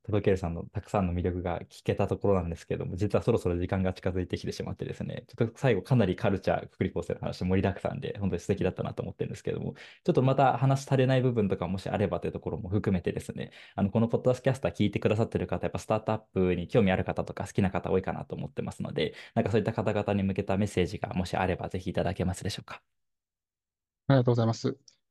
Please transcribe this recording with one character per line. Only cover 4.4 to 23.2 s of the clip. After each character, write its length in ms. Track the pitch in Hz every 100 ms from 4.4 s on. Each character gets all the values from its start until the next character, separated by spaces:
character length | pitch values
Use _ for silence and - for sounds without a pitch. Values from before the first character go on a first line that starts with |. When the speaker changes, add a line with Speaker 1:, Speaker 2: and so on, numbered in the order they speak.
| -
Speaker 1:
て 60 |
し 100 | -
ま 120 | -
っ 20 | -
て 100 | -
で 80 |
す 100 | -
ね、 200 | - - -
ち 140 | -
ょ 40 | 117
っ 40 |
と 40 | -
最 160 | 139
後 80 | 98
か 140 | - 127
な 100 | 95
り 100 | 87
カ 140 | 104
ル 100 | 95
チ 120 | -
ャ 100 | 85
ー、 80 | -
福 120 | -
利 80 | 92 87
厚 120 | -
生 80 | -
の 60 |
話 220 | 85 87
盛 120 | 90 95
り 60 |
だ 100 | 95
く 60 | 92
さ 100 | -
ん 100 | -
で、 180 | - -
本 100 | 98
当 60 | 87
に 40 |
素 80 | -
敵 140 | 95
だ 60 | 90
っ 40 | -
た 80 |
な 100 | -
と 80 | -
思 120 | -
っ 20 | -
て 80 |
る 80 | -
ん 20 |
で 20 | -
す 60 |
け 80 | -
ど 80 | -
も、 140 | - - - -
ち 60 | -
ょ 20 |
っ 20 |
と 80 | 147
ま 140 | 131 135
た 240 | 135 123
話 240 | 135 135 -
し 20 |
足 60 | 131
り 100 | 127
な 80 | 131
い 80 |
部 80 | 127
分 180 | 117 98
と 80 | 98
か 100 | 87
も 120 | 92
し 100 | -
あ 80 | 98
れ 100 | 98
ば 120 | 87
と 80 | -
い 20 |
う 20 |
と 60 | 90
こ 120 | -
ろ 80 | 98
も 100 | 87
含 240 | 101 -
め 80 | 92
て 120 | -
で 60 | -
す 120 | -
ね、 180 | - - - - -
あ 60 |
の、 80 | 101
こ 100 | 110
の 80 | 117
ポ 120 | 127
ッ 20 |
ド 100 | 123 123
キ 120 | 135
ャ 60 |
ス 60 | 123
タ 100 | 90
ー 40 |
聞 120 | - 104
い 60 |
て 80 | -
く 100 | 110
だ 60 | 104
さ 80 |
っ 60 | 110
て 100 | -
る 80 | 90
方、 180 | 90 85
や 40 |
っ 20 |
ぱ 80 | 87
ス 80 | -
タ 100 | 107
ー 60 |
ト 80 | -
ア 20 | 110
ッ 20 | -
プ 200 | 98 90
に 140 | 90 85
興 160 | 127
味 80 | 98
あ 40 | 92
る 80 |
方 200 | 92 - 82
と 80 |
か 120 | - 104
好 80 |
き 100 | -
な 80 | 95
方 180 | 90 87
多 80 | 95
い 60 |
か 100 | 90
な 120 | 80 73
と 100 | 92
思 120 | -
っ 40 |
て 100 | -
ま 100 | -
す 100 | -
の 100 | -
で、 220 | - 78 - -
な 80 | -
ん 40 | 107
か 40 |
そ 80 | 110
う 20 |
い 40 |
っ 20 | 104
た 80 |
方 200 | 110 104
々 200 | 104 101
に 80 | 101
向 140 | 98 95
け 80 |
た 120 | 98 95
メ 100 | 104
ッ 20 |
セ 140 | -
ー 20 | 87
ジ 140 | 98
が 120 | - 92
も 100 | 85
し 100 | -
あ 100 | 92
れ 80 | 85
ば 140 | -
ぜ 100 | 92
ひ 100 | 90
い 40 |
た 100 | 85
だ 100 | 87
け 120 | 92 90
ま 100 | 92
す 80 |
で 80 | 101
し 80 | -
ょ 20 |
う 40 | -
か。 180 | - _ _ _ _